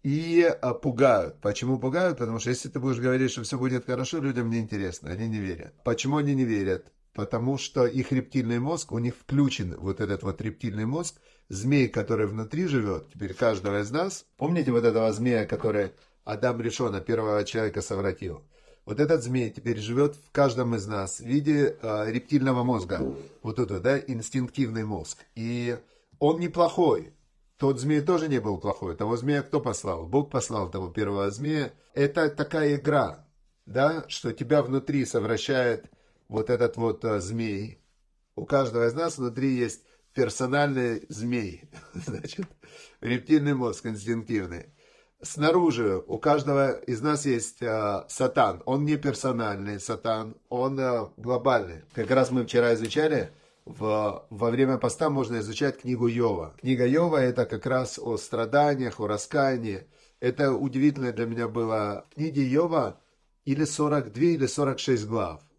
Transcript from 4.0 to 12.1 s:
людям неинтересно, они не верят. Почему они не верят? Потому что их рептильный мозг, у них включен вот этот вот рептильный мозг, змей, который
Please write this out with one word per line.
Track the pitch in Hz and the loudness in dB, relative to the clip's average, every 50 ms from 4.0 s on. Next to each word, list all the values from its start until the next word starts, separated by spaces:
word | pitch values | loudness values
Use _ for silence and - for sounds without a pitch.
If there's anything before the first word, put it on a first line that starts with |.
| 131 - - 160 | -2 -4 -4 -2
людям | 139 139 127 120 120 113 | -2 -2 0 0 0 0
неинтересно, | 113 117 113 110 107 101 101 92 82 - - 76 | 0 -2 -2 -2 -4 -4 -4 -4 -6 -8 -10 -8
они | 87 98 113 113 | -6 -6 -4 -4
не | 110 107 | -4 -4
верят. | 98 95 85 80 - - _ _ _ | -4 -6 -6 -8 -12 -18 _ _ _
Почему | 120 117 117 - 131 147 | -2 -2 0 0 0 0
они | 151 147 143 139 | 2 2 2 2
не | 131 131 | 2 2
верят? | 117 110 101 98 95 92 90 - - _ _ _ _ _ | 2 2 0 2 0 0 -2 -4 -16 _ _ _ _ _
Потому | - 101 - - 113 120 131 139 | -8 -6 -4 -2 -2 -2 -2 -2
что | 131 - - - 135 123 | -4 -6 -4 2 2 2
их | 120 120 131 123 - | 2 2 0 0 0
рептильный | 135 131 127 - - 135 113 113 120 120 | 0 0 -2 0 -2 -2 0 0 0 0
мозг, | 123 147 170 156 - - | 0 -2 -2 -4 -4 -4
у | 120 120 | -4 -2
них | 117 123 - | -2 -2 -4
включен | - _ - 135 143 143 131 - - 101 87 - - | -6 _ 0 2 4 4 2 2 -2 -4 -6 -6 -4
вот | 87 95 95 - | -4 -4 -2 -2
этот | 107 92 98 92 - | -2 -2 -2 -2 -2
вот | 98 92 - | -6 -6 -4
рептильный | - - - _ - 117 98 107 107 | -6 -6 -6 _ -6 -6 -4 -2 -2
мозг, | 117 135 165 170 - - _ _ _ _ _ _ _ | -2 -2 -4 -4 -6 -10 _ _ _ _ _ _ _
змей, | 98 95 110 131 143 143 127 113 | -10 -4 2 4 4 4 4 4
который | - 117 101 - | 2 -4 0 0